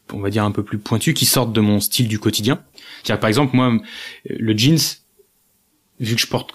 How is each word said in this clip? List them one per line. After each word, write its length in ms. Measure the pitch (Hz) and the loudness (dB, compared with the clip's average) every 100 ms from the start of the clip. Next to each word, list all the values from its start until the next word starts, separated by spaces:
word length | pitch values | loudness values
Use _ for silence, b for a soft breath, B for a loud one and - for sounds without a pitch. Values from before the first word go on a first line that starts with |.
| - | -14
on 100 | - | -8
va 100 | 101 | -2
dire 120 | 104 | 0
un 80 | 104 | 0
peu 100 | 104 | 0
plus 160 | 101 107 | -4 -8
pointus, 340 | - 110 - | -2 -2 0
qui 140 | - - | 0 0
sortent 260 | - 117 | 2 2
de 80 | 110 | 2
mon 200 | 107 104 | 4 2
style 280 | 101 - 120 | 0 0 0
du 100 | 107 | 0
quotidien. 420 | 110 107 107 151 - B B B | -2 0 0 -2 -4 B B B
C'est-à-dire, 180 | - 107 | -4 0
par 80 | 110 | 2
exemple, 260 | 110 143 | 2 2
moi, 220 | 127 127 113 B B B B - | 4 4 2 B B B B -12
le 300 | - 113 107 | -4 0 2
jeans, 220 | 120 160 - - _ _ _ _ _ _ _ _ _ - | 4 4 2 -6 _ _ _ _ _ _ _ _ _ -10
vu 140 | 110 | -4
que 60 | 117 | -2
je 40 | - | -2
porte 240 | 127 - | -4 -6